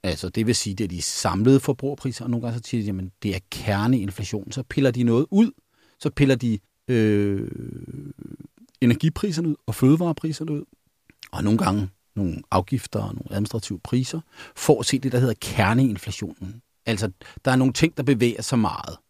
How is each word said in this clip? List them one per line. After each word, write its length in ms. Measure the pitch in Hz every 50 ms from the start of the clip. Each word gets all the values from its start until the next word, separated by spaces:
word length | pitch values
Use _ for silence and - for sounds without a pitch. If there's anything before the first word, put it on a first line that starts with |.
Altså, 260 | - 95 82 - - 92
det 180 | - 113 110
vil 80 | 110 117
sige, 200 | - - 107 95
det 100 | 95 110
er 40 | 90
de 140 | 87 87
samlede 580 | 76 - - - - 101 87 95 107 127 135 135
forbrugerpriser, 640 | 135 - 135 - - 135 143 - - 135 117 - 120
og 60 | 123
nogle 160 | 120 120 117
gange 120 | 117 117 120
så 100 | 113 -
siger 140 | - 120
de, 40 | 104
jamen, 240 | 104 98 95 92 92 - _
det 120 | - 104 92
er 20 | 95 - _
kerneinflation. 1000 | - - - - 101 98 104 117 131 123 98 98 - - 101 - - 107 98 -
Så 100 | - 135
piller 280 | 127 _ - - 135 131
de 120 | 117 123
noget 240 | 123 117 113 120 156 -
ud, 200 | - 196 233 - - _ _ _ _ _ _ _ _ _
så 100 | - 147
piller 240 | - - 147 135 135
de, 240 | 120 131 120 110 104 _ _ _ _ _ -
øh, 600 | 127 117 110 107 107 104 104 101 101 98 - - - - - - - - - - - 135 143 143 - - - - - - - - _ _ - _ _ _
energipriserne 680 | 131 120 117 - - 160 - - - 214 165 156 170 160
ud, 60 | 147 - _
og 80 | - 107
fødevarepriserne 800 | - - 131 151 165 180 170 156 - - 160 151 - 156 160
ud, 120 | 151 147 - _ _ _ _ _ _ _ _ _ - _ - -
og 120 | - - -
nogle 140 | 104 110 113
gange 300 | - 92 95 104 101 92 _ _ _ _ _
nogle 200 | 107 101 90 80 - - _
afgifter 500 | - 95 92 - - - - - - 104
og 140 | 104 98 101
nogle 160 | - - -
administrative 480 | - 101 104 - - 113 - - 104 87 _
priser, 360 | - - 123 131 - - 165 - _ _ - - - _
for 240 | - - - 147 110
at 60 | 120
se 120 | - - 127
det, 140 | 120 131
der 60 | 117 123
hedder 160 | 127 123 110 _
kerneinflationen. 1200 | - - 95 - 101 95 113 123 135 127 104 90 - - 101 - 104 85 - _ 95 92 107 117 _ _ _ _ _
Altså, 240 | - 113 95 110 104 92 _ - - - - _
der 60 | 135
er 60 | 127
nogle 160 | 127 131 131
ting, 240 | 127 - 160 165 -
der 60 | -
bevæger 400 | 131 131 139 110 123 120 110 -
sig 160 | 117 - 135 120
meget. 380 | 110 95 - - - - 92 - _